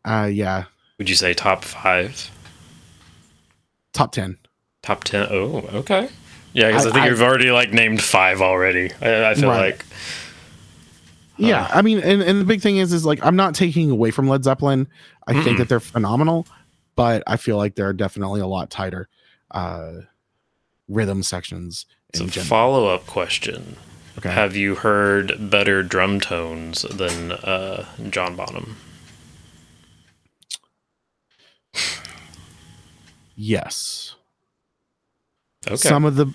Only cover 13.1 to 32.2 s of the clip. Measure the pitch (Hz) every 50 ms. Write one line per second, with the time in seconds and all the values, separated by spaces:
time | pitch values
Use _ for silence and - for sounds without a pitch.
13.1 | 151 147 - 151 175 185 196 185 156 - 185 170 147 170 160 147 127 107 117 113
14.1 | - - 135 135 135 139 127 135 135 - 143 143 135 131 135 - _ - - -
15.1 | _ _ - - 123 139 160 123 120 98 120 - 127 117 - - - 120 107 98
16.1 | 113 131 156 160 165 165 170 - - _ _ _ _ _ _ _ - - 123 117
17.1 | 117 107 - - 107 113 - 120 107 104 104 104 - - 98 98 95 92 104 95
18.1 | - 104 98 95 101 104 95 92 95 92 80 - - - 98 92 87 92 - _
19.1 | _ _ _ _ _ _ _ - - 95 90 87 87 85 82 82 82 87 98 _
20.1 | _ _ _ _ _ _ _ _ _ _ _ _ _ _ _ - 98 110 110 98
21.1 | 98 98 92 - - 90 - - 87 90 87 87 85 - - _ _ _ _ _
22.1 | - - - 92 - 95 90 80 120 110 117 127 135 131 110 101 90 92 - -
23.1 | - 101 87 - - - - - - 87 - - - - - - - - - -
24.1 | - - - 90 90 104 107 98 95 101 101 98 95 - - 110 104 101 101 101
25.1 | 101 101 98 95 - - 107 98 104 101 101 101 98 95 92 87 95 92 92 98
26.1 | 101 98 95 - 92 85 85 82 80 82 82 82 82 - - - 98 98 92 87
27.1 | 85 85 85 85 87 - - 95 95 92 95 98 95 95 95 - - - 110 101
28.1 | - 95 90 90 87 90 - - - 87 - - - - - - - - - -
29.1 | - - - - - - - - - - _ _ _ _ _ _ _ _ _ _
30.1 | _ _ _ _ _ _ _ - - - _ _ _ _ _ _ _ _ _ _
31.1 | _ _ _ _ _ _ _ _ _ _ _ _ - - - - - - - -
32.1 | - -